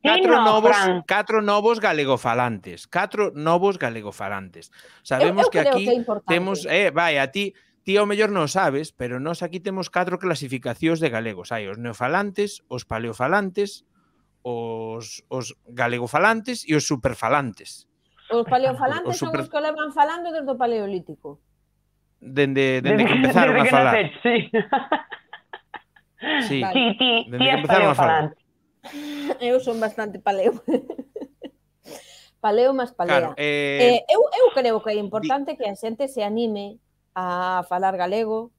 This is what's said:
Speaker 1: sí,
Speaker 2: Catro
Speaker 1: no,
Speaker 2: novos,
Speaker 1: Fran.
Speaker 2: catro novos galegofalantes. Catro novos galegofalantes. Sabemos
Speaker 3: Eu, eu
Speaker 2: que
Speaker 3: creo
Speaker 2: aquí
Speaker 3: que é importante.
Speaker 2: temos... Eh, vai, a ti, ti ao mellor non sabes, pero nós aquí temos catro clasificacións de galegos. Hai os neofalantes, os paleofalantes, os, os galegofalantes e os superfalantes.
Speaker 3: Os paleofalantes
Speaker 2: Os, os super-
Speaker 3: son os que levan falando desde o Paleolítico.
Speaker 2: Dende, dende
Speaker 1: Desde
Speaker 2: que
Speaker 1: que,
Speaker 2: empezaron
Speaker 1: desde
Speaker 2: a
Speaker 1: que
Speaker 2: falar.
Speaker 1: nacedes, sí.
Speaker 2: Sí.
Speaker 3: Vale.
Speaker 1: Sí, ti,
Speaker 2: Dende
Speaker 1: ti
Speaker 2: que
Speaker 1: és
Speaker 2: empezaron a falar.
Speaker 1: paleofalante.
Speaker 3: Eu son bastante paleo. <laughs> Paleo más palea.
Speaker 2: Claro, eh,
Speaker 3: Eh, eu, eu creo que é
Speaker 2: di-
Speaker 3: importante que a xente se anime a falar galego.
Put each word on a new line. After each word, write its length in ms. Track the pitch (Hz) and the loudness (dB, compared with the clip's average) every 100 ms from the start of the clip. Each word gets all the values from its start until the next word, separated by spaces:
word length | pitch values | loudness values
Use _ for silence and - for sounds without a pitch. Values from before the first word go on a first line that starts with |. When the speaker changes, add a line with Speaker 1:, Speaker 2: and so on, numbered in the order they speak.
Speaker 1:
sí, 60 | 285 | 4
Speaker 2:
Catro 240 | 359 370 240 | 4 6 6
Speaker 1:
no, 80 | 220 | 6
Speaker 2:
novos, 320 | 214 226 208 | 6 4 4
Speaker 1:
Fran. 240 | 190 180 165 | 2 0 0
Speaker 2:
catro 320 | 190 214 220 | -2 2 0
novos 360 | 208 208 214 226 | 2 2 2 0
galegofalantes. 1040 | 208 156 139 123 123 117 123 107 92 85 - | 0 0 0 0 0 0 0 -2 -10 -16 -6
Catro 440 | 175 196 - 196 143 | -4 -4 0 -2 0
novos 420 | 156 175 196 190 | 0 2 2 0
galegofalantes. 960 | 131 113 104 - 98 98 95 85 - - - - | -4 -6 -12 -10 -8 -8 -10 -18 -20 -20 -20 -20
Sabemos 420 | - 127 165 190 247 | -4 2 2 4 2
Speaker 3:
Eu, 20 | |
eu 40 | |
Speaker 2:
que 80 | 170 | 4
Speaker 3:
creo 120 | 277 | 2
Speaker 2:
aquí 120 | 254 202 | 2 2
Speaker 3:
que 60 | |
é 40 | 247 | 0
importante. 340 | 240 208 - | 0 -6 0
Speaker 2:
temos... 320 | 170 185 190 165 | 0 0 -4 0
Eh, 240 | 165 196 | 2 2
vai, 240 | 147 170 143 | 2 2 2
a 80 | 135 | 0
ti, 240 | 196 202 - _ _ - | -2 -6 -8 _ _ 0
ti 120 | 196 | 2
ao 80 | 208 | 2
mellor 200 | 202 214 | 2 2
non 140 | 202 147 | 2 0
sabes, 400 | 185 175 139 156 | 2 0 0 -6
pero 260 | _ 123 123 | _ -8 -6
nós 200 | 147 170 175 | -6 -6 -8
aquí 140 | 180 | -8
temos 280 | 190 190 180 | -8 -8 -4
catro 240 | 175 180 180 | -2 -2 -2
clasificacións 800 | 190 151 139 127 123 117 160 165 | -2 -4 -4 -6 -6 -2 0 2
de 80 | 160 | 0
galegos. 380 | 113 113 95 87 | -2 -4 -8 -8
Hai 140 | 113 101 | -8 -6
os 80 | 107 | -8
neofalantes, 840 | 120 110 123 175 202 190 202 - _ | -10 -4 0 0 -2 -4 -6 -6 _
os 160 | 127 - | -12 -6
paleofalantes, 1000 | 113 117 107 127 196 196 180 202 - _ _ _ _ _ _ 123 | -6 -6 -4 0 0 0 -4 -6 -6 _ _ _ _ _ _ -10
os, 760 | 120 117 113 113 113 107 - _ | -8 -6 -8 -8 -10 -14 -18 _
os 240 | 131 120 - _ | -8 -8 -14 _
galegofalantes 920 | 120 120 120 120 151 196 226 214 240 - | -2 0 0 -2 2 4 2 -2 -10 0
e 40 | 151 | 0
os 80 | - | 0
superfalantes. 1000 | 143 - 117 113 143 135 98 - - _ _ _ _ _ | -2 -2 -2 0 0 0 -10 -20 -20 _ _ _ _ _
Speaker 3:
Os 160 | 233 226 | -2 2
paleofalantes 640 | 254 262 262 269 311 359 | 2 2 0 -2 -2 -4
Speaker 2:
Os, 80 | 359 | -4
os 40 | |
super- 240 | - 311 - | -2 -4 -4
Speaker 3:
son 40 | |
os 20 | |
que 60 | 302 | -4
levan 280 | 302 311 302 | -4 -4 -6
falando 360 | 302 294 330 349 | 0 0 0 -6
desde 160 | 320 277 | -6 -4
o 80 | 247 | -2
Paleolítico. 840 | 240 226 202 190 180 151 151 - _ _ _ _ _ _ _ _ | 0 -2 -4 -6 -10 -16 -16 -18 _ _ _ _ _ _ _ _
Speaker 2:
Dende, 580 | - 135 143 135 135 131 | -8 0 2 2 2 2
dende 220 | 131 139 | 2 2
Speaker 1:
Desde 20 | 233 | 4
Speaker 2:
que 80 | |
Speaker 1:
que, 60 | 254 262 | 4 4
Speaker 2:
empezaron 280 | - - 240 | 4 4 4
Speaker 1:
desde 40 | |
Speaker 2:
a 40 | 240 | 4
Speaker 1:
que 100 | 262 | 6
Speaker 2:
falar. 180 | 269 | 6
Speaker 1:
nacedes, 200 | 233 175 - | 4 0 -2
sí. 120 | 240 233 156 226 214 262 254 302 - - _ - _ - _ - _ _ _ _ 240 302 226 | 0 0 0 -2 0 -2 0 -4 -4 -18 _ -20 _ -20 _ -20 _ _ _ _ -4 -2 0
Speaker 2:
Sí. 140 | 139 | -2
Speaker 3:
Vale. 120 | 190 | 0
Speaker 1:
Sí, 240 | 269 233 - | 0 0 0
ti, 140 | 254 233 240 | 0 0 -2
Speaker 2:
Dende 80 | 247 | 0
Speaker 1:
ti 60 | 262 | 2
Speaker 2:
que 40 | |
Speaker 1:
és 40 | 262 | 2
Speaker 2:
empezaron 280 | 240 190 160 | 4 4 6
a 60 | 139 | 4
falar. 360 | 170 160 151 | 4 4 0
Speaker 1:
paleofalante. 100 | - _ _ _ _ - 294 294 294 285 - | -6 _ _ _ _ -18 -14 -12 -10 -8 -4
Speaker 3:
Eu 160 | 240 254 | 0 0
son 160 | 254 226 | 0 -4
bastante 360 | 220 214 214 185 | -4 -4 -8 -4
paleo. 360 | - 196 240 240 - | -2 2 0 0 -2
<laughs> 1800 | - - 311 - - - _ - _ _ _ - - - - - _ | -4 -4 -14 -14 -14 -14 _ -20 _ _ _ -20 -20 -20 -20 -20 _
Paleo 320 | 214 214 254 | 0 4 4
más 200 | 269 247 | 2 -2
palea. 240 | - 175 143 | -4 2 2
Speaker 2:
Claro, 160 | 160 139 | 2 -2
eh, 680 | 147 147 143 143 247 247 - | -2 0 -2 4 4 4 2
Speaker 3:
Eh, 80 | |
eu, 80 | 392 | 4
eu 320 | 587 494 508 | 4 4 4
creo 280 | 277 247 220 | 4 0 0
que 100 | 220 | -2
é 20 | |
Speaker 2:
di- 80 | 214 | -4
Speaker 3:
importante 560 | 202 214 160 277 277 294 | -4 -4 -2 -2 -4 -6
que 80 | 220 | -6
a 80 | 196 | -6
xente 320 | 226 226 277 | -8 -6 -6
se 140 | 277 | -4
anime 540 | 208 220 233 208 202 220 _ _ _ - | -4 -2 -2 -4 -10 -16 _ _ _ -8
a 500 | 180 180 180 185 180 | -4 -2 -2 -2 -2
falar 300 | 180 190 190 | 0 0 0
galego. 540 | 180 208 220 220 233 | -2 0 -2 -4 -6